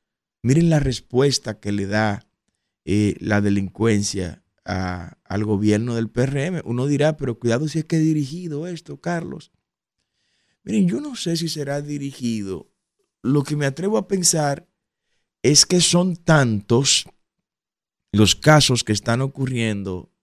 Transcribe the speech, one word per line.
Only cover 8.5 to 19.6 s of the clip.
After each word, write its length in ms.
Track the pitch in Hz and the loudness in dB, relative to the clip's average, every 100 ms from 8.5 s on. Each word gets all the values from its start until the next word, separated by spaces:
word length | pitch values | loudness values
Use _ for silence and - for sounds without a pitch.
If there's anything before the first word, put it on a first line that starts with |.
| 143 175 | -10 -10
esto, 320 | 170 - 143 | -12 -14 -12
Carlos. 540 | 170 170 - 156 - _ _ _ _ _ _ _ _ _ _ _ | -8 -6 -8 -14 -18 _ _ _ _ _ _ _ _ _ _ _
Miren, 240 | - 214 180 | -4 2 2
yo 140 | 233 | 0
no 140 | 294 240 | -6 -8
sé 200 | 175 165 | -4 -4
si 140 | 165 | -4
será 320 | 156 139 143 | -6 -6 -6
dirigido. 880 | 147 147 139 135 120 110 98 87 - _ _ _ _ _ | -6 -8 -8 -6 -6 -4 -6 -8 -12 _ _ _ _ _
Lo 200 | 120 147 | 0 0
que 140 | 135 147 | 0 -2
me 100 | 139 | -4
atrevo 320 | 135 196 214 | -2 -2 -2
a 80 | - | -2
pensar 600 | 196 170 160 147 139 _ _ _ _ _ _ _ _ | -2 0 0 0 -2 _ _ _ _ _ _ _ _
es 240 | 123 147 - | 2 4 4
que 140 | 180 | 4
son 340 | - 175 185 | 4 2 2
tantos 960 | 160 - 156 123 104 - 120 139 - - _ _ _ _ _ _ _ _ _ _ | -2 4 4 4 0 2 2 2 0 -2 _ _ _ _ _ _ _ _ _ _
los 240 | 101 104 - | 4 4 4
casos 480 | 151 151 135 120 | 6 6 6 0
que 80 | - | -2
están 280 | 104 - 120 | -2 -2 -2
ocurriendo 920 | 135 135 131 123 | -2 -4 -4 -2